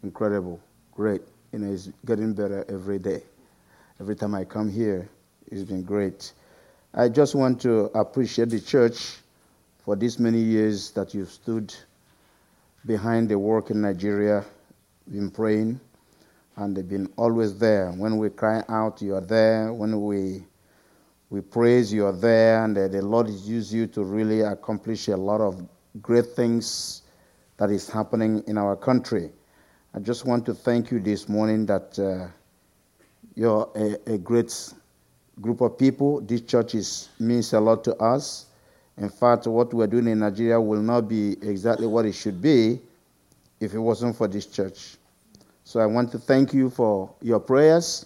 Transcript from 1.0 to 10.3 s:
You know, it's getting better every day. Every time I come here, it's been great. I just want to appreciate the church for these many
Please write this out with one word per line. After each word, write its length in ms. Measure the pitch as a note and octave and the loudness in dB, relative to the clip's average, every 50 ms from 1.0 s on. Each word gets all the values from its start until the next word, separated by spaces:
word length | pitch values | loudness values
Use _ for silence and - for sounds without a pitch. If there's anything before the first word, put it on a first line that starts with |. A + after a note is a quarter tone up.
| G#2 G#2+ G2+ F#2 - - _ _ _ _ - | -2 -2 -2 -2 -6 -12 _ _ _ _ -10
You 60 | A2 | -8
know, 140 | G#2 G2+ G2+ | -6 -6 -6
it's 180 | F#2 F#2 F#2+ - _ - | -8 -10 -14 -18 _ -6
getting 260 | - A2+ G#2 G#2+ A2 G#2+ | -4 -4 -2 -2 -4 -4
better 320 | G2 G#2 G2 G2+ G2 - - | -4 -4 -4 -4 -6 -8 -8
every 300 | G2+ F#2+ F#2 G2 G2+ G2 | -10 -10 -6 -6 -6 -4
day. 240 | F#2 G2+ F#2+ - - _ _ _ _ _ _ _ _ _ _ _ _ _ _ _ | -4 -4 -6 -6 -8 _ _ _ _ _ _ _ _ _ _ _ _ _ _ _
Every 160 | G2 G2 G#2+ | -8 -8 -6
time 180 | G2+ - G#2 G#2 | -6 -4 -4 -4
I 100 | G2 F#2 | -6 -6
come 280 | - - G#2+ G#2+ G#2+ F#2+ | -6 -6 -6 -4 -4 -2
here, 360 | A2 A#2 G#2+ G2 F#2 F2 G#2 _ _ _ _ _ _ _ - - | -2 -2 -2 -2 -4 -6 -10 _ _ _ _ _ _ _ -16 -12
it's 100 | G2 G2 | -12 -10
been 200 | F#2 G2 F#2 F#2 | -8 -8 -8 -6
great. 500 | F2+ G2+ G#2 G2+ F#2+ F2+ - - - - _ _ _ _ _ _ _ _ _ _ _ _ | -4 -2 -2 -2 -2 -4 -8 -18 -20 -20 _ _ _ _ _ _ _ _ _ _ _ _
I 160 | - A#2+ B2 | 2 2 2
just 240 | A#2 C#3+ D3 C#3 - | 6 4 4 4 4
want 260 | C#3+ C3+ B2+ B2+ B2 | 0 2 2 2 0
to 300 | - B2+ A#2 A2 G2+ G2+ - | 2 2 2 4 2 0 0
appreciate 540 | A2 G#2 - - C#3 B2+ A2 - - A#2 A#2 | -2 -2 0 0 -2 -2 -2 0 0 0 0
the 120 | A2+ A2 | 0 -4
church 580 | - - - C#3 A#2+ A#2 A#2 - - - - - _ _ _ _ _ _ _ _ _ _ _ _ _ | -4 0 4 4 4 4 2 -2 -12 -14 -14 -16 _ _ _ _ _ _ _ _ _ _ _ _ _
for 100 | - G#2 | -4 -4
these 240 | G2 G#2+ A#2+ A#2 - | -2 -2 -4 0 0
many 220 | A#2+ A#2 | 0 2